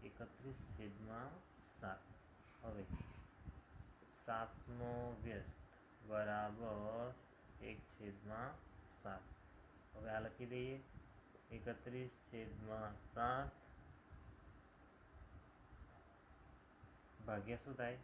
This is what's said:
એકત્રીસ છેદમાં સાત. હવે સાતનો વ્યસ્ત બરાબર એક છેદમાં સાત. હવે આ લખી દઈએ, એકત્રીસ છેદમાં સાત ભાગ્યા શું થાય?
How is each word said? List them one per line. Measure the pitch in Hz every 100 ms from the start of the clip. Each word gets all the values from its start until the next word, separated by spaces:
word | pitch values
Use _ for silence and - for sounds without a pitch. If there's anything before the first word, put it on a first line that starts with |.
એકત્રીસ | 110 - 113 - 131 131 -
છેદમાં | - 107 101 107 113 131 175 - - - -
સાત. | 98 92 - - - - - -
હવે | 117 107 95 - - - - - - - - - - - - -
સાતનો | - 113 113 - - 120 120 120 120 113
વ્યસ્ત | 113 104 87 - - - - -
બરાબર | 107 107 104 104 104 107 117 104 104 113 120 127 - - - -
એક | 110 107 -
છેદમાં | - 104 98 104 110 127 151 - - - -
સાત. | - 95 - - - - - - -
હવે | 110 110
આ | 110
લખી | 110 - 123
દઈએ, | 127 127 135 135 - - - - - -
એકત્રીસ | 113 120 117 - 123 127 - -
છેદમાં | 117 110 104 107 110 107 101 -
સાત | - 120 131 139 - - - - - - - - - - - - - - - - - - - - - - - - - - - - - - - - - - - - - 110
ભાગ્યા | 107 101 117
શું | - 131
થાય? | 120 127